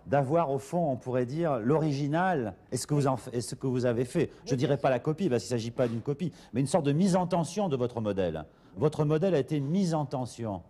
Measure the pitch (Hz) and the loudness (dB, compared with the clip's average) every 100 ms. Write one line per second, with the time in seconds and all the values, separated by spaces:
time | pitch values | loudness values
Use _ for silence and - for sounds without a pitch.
0 | - 143 131 165 151 139 - 175 160 123 | 0 0 2 2 2 -2 -2 -2 0 -2
1 | 127 127 120 156 170 127 113 156 156 139 | -2 -2 -2 -2 0 0 2 2 2 0
2 | 143 160 185 160 107 - - 131 - 147 | 0 0 2 0 -2 -6 -8 -6 0 2
3 | 139 131 127 120 117 - 135 123 123 117 | 2 0 -2 -6 -6 -6 -2 0 2 2
4 | 131 180 123 - - 131 139 143 143 123 | 0 0 0 -4 -4 0 2 2 2 2
5 | 156 156 185 120 - 123 113 127 123 117 | 0 0 0 0 0 -4 -4 -2 0 0
6 | 143 143 180 - - 117 139 185 143 147 | -4 -4 -4 -6 -6 -2 0 2 2 2
7 | 196 185 175 175 160 208 196 135 120 120 | 4 2 2 0 0 -2 -2 0 -2 -2
8 | 107 98 90 78 76 - - - 147 151 | -2 0 0 -2 -10 -18 -16 -2 0 2
9 | 147 156 190 156 131 151 139 190 180 160 | 2 2 2 2 0 -2 0 0 2 0
10 | 143 135 123 - 113 92 | -2 -4 -6 -6 -6 -6